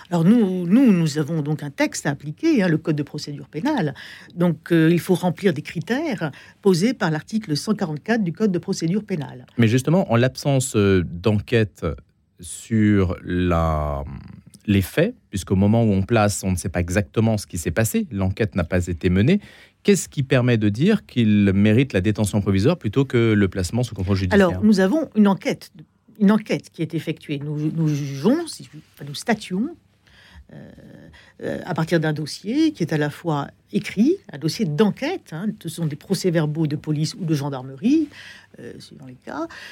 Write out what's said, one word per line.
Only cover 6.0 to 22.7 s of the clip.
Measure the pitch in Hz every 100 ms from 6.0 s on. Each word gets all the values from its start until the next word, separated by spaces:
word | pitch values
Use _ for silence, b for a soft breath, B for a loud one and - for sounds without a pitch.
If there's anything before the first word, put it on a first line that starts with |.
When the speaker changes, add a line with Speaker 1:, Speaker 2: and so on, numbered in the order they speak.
| 330 202 156 B B B
Speaker 1:
posés | 202 175 214
par | 247 180
l'article | 156 - 220 214 147
cent | -
quarante-quatre | 202 160 151 - 233
du | 180
Code | 156 220
de | 175
procédure | 180 190 165 208
pénale. | 214 180 135 127 - -
Speaker 2:
Mais | 113
justement, | 113 - 175 180
en | 117
l'absence, | 127 - 147 135 127 110
euh, | 101 95
d'enquête | 82 87 101 107 - 117 104 - 85 76 - _ _ -
sur | 87 - - 113 104 101 90 -
la, | 87 90 90 85 80 78 76 71 69 67 - - - - -
les | 101
faits, | 92 - 196 - _
puisqu'au | 101 - 95
moment | 101 113
où | 117
on | 95
place, | 92 117 104 98
on | 98
ne | 90
sait | -
pas | 85
exactement | 82 92 104 - 110 110
ce | -
qui | 90
s'est | 87
passé, | 82 113 226 202
l'enquête | 98 92 92 107 95
n'a | 82
pas | 90 85
été | 82 92
menée, | 90 120 202 B B B B
qu'est-ce | - 202 -
qui | -
permet | 135 131 123 117
de | 107
dire | 104 175 208 -
qu'il | 123 110 104 101
mérite | 98 107 110 131
la | 95
détention | 101 107 104 107
provisoire | 101 98 117